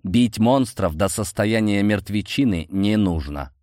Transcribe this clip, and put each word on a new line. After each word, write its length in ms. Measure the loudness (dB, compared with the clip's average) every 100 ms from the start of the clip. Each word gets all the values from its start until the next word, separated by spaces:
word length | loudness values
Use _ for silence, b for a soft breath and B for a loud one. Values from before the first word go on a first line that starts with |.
"Бить 340 | 2 2 2 2
монстров 580 | 2 2 0 -2 -4 0
до 120 | -2
состояния 720 | -2 -6 -2 0 2 2 2
мертвечины 840 | 2 0 -2 -6 -4 0 0 0 -4
не 260 | -2 0 2
нужно". 560 | 2 0 -4 -10 -10 _